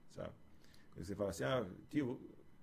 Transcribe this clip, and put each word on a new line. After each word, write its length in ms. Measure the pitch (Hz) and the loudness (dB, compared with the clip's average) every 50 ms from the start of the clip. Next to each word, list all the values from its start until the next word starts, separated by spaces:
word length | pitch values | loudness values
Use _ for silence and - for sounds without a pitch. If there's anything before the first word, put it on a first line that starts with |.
| - - | -14 -12
sabe? 220 | - - - - - - - - - - - - - - - - - | -6 -6 -4 -6 -6 -8 -14 -16 -16 -16 -16 -16 -14 -14 -14 -12 -8
Você 180 | - 87 90 98 | -6 -2 -2 2
fala 140 | 95 101 98 | 4 4 4
assim, 120 | 92 - 131 | 4 4 4
"Ah, 220 | 135 131 123 104 90 - - - - | 6 6 6 4 2 -4 -8 -6 2
tio, 300 | - 151 139 120 131 - - - - - - - - - | 4 4 4 4 2 0 -4 -10 -12 -14 -16 -16 -16 -16